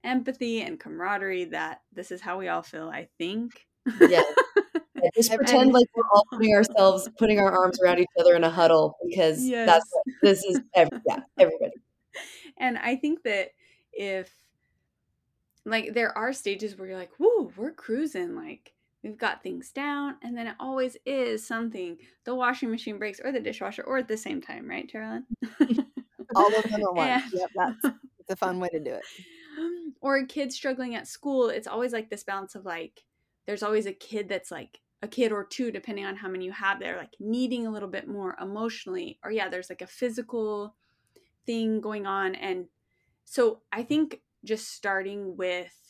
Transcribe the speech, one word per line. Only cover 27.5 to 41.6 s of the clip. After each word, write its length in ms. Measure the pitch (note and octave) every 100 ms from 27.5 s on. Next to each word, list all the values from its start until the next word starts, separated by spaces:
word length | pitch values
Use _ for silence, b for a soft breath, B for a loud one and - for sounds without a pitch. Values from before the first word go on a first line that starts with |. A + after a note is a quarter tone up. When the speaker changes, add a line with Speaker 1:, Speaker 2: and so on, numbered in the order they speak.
| G3
Speaker 3:
that's, 360 | F3+ A3+ C#4 C4 C4 _
it's 100 | -
a 40 | F#3+
fun 220 | F#3 F3+
way 100 | F3+
to 100 | E3
do 140 | D3
it. 120 | A#2 - -
Speaker 1:
<laughs> 800 | F#3+ E4 D#4+ D4+ E4 F4 D#4+ B3+
Or 160 | C#4 C4+
a 100 | C4
kid 240 | - C#4
struggling 420 | C4 C#4 C4 B3+ A#3
at 120 | -
school, 420 | - C#4+ C4+ A#3
it's 180 | - A3
always, 260 | A3+ B3
like, 160 | A3+ A3
this 140 | G#3
balance 320 | - G3 F#3+ G3+
of, 100 | F#3+
like, 400 | E3 E3 _ _ _ _ _ -
there's 180 | G3+
always 220 | G#3 G#3+ G3
a 80 |
kid 360 | F#3+ - A3 G3
that's, 220 | F#3+ -
like, 300 | D#3+ - _ _ _
a 40 | G#3+
kid 240 | A#3 A3+
or 140 | G#3 G3
two, 260 | - A#3+
depending 340 | G3+ - G3+ G3
on 100 | G3
how 100 | G3
many 160 | F#3 F#3
you 60 |
have 260 | G3+ G3 G3
there, 180 | - F3
like, 180 | D#3 _
needing 480 | G#3 A#3+ B3+ A#3+ A3+
a 40 |
little 180 | G#3+ G3
bit 180 | G3 -
more 280 | G3+ F#3 -
emotionally, 800 | F#3+ G#3 A3+ A3+ - F3+ F3 -
or, 80 | -
yeah, 180 | A3 F#3+
there's, 200 | F3+ F3+
like, 120 | F#3
a 40 | F3+
physical 880 | - B3 A3+ A3+ A#3+ G#3+ G#3 G#3 _ _ _ _ _ _ _ -
thing 360 | A#3